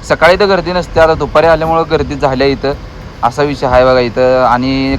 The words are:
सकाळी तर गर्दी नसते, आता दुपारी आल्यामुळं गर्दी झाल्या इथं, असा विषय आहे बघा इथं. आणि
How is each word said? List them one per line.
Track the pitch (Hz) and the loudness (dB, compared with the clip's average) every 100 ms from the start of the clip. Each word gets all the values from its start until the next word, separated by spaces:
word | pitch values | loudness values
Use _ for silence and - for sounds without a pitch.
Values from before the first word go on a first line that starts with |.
सकाळी | - 147 165 185 | -4 2 4 4
तर | 202 | 2
गर्दी | 185 165 | 0 0
नसते, | 180 160 165 | -4 -2 2
आता | 160 | 2
दुपारी | 156 143 151 160 | 2 0 2 2
आल्यामुळं | 160 160 165 160 | 2 0 -2 0
गर्दी | 160 127 | -2 -2
झाल्या | 143 139 131 139 | -4 -2 0 0
इथं, | 135 139 143 - - - - | 0 -4 -6 -12 -16 -18 -4
असा | 117 120 | -4 -2
विषय | 147 139 135 | -4 -2 0
आहे | 127 | 2
बघा | 127 127 | 4 2
इथं. | 123 113 127 127 | 0 0 2 2
आणि | 123 123 131 135 135 | 2 0 0 -2 -2